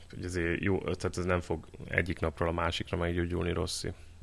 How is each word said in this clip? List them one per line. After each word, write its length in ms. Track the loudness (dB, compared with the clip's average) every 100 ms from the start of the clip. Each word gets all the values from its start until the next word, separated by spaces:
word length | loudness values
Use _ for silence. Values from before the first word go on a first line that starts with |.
| -14 -8
hogy 80 | -4
azért 360 | 0 0 2
jó, 160 | 2 2
tehát 380 | 0 -2 -2 0
ez 80 | 2
nem 160 | 2
fog 260 | 2 -4 -4 -12 -4
egyik 320 | 2 2 2
napról 300 | 0 2 2
a 20 |
másikra 460 | 2 2 0 -2 0
meggyógyulni, 540 | 2 2 2 2 0
Rossi. 400 | 0 0 -2 -4 -6 -12 -12